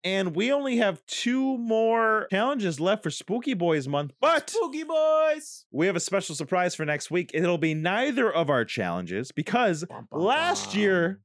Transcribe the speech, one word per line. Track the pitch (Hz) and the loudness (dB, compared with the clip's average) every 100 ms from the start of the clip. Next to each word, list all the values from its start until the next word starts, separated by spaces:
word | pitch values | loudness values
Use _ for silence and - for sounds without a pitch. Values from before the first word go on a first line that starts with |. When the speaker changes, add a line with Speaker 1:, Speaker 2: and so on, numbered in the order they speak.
Speaker 1:
And | 180 190 185 | -2 0 0
we | 156 233 | 0 0
only | 285 277 240 | 0 0 2
have | 214 175 | 2 0
two | - - 240 254 269 262 | -8 -4 0 0 0 -2
more | 233 220 226 226 220 220 - | 0 2 4 4 4 2 0
challenges | 190 240 285 196 143 | 0 0 0 -2 0
left | 175 208 | 0 0
for | 165 | -2
Spooky | - - 226 262 | -8 -6 -4 -2
Boys | 220 170 156 135 | 0 2 2 0
month, | 143 147 - | -2 -4 0
but | 294 330 - | 4 4 0
Speaker 2:
Spooky | 453 349 285 | -2 -2 -4
Boys! | 311 320 311 311 311 302 302 - _ | -2 0 2 4 2 0 -6 -18 _
Speaker 1:
we | 123 180 | -2 0
have | |
a | 175 | 0
special | - 196 180 | -2 -2 -2
surprise | 151 147 180 180 | -8 -2 0 0
for | - 151 | -2 -4
next | 147 - | -4 -2
week. | 175 175 | -4 -2
It'll | 160 170 175 | 0 0 2
be | 160 | 0
neither | 156 160 202 269 254 226 | 0 0 0 0 2 2
of | 160 156 | 2 2
our | 135 | 2
challenges | 110 - 90 87 87 95 131 | 2 -2 -2 -2 -4 -6 -6
because | - - 226 233 165 | -6 -2 2 2 0
Speaker 2:
Bum, | 175 - - | -6 -14 -10
bum, | 151 | -2
Speaker 1:
last | 185 277 339 - - | 0 2 2 -2 -2
Speaker 2:
bum. | 202 | 0
Speaker 1:
year, | 202 185 170 196 | 2 4 2 -2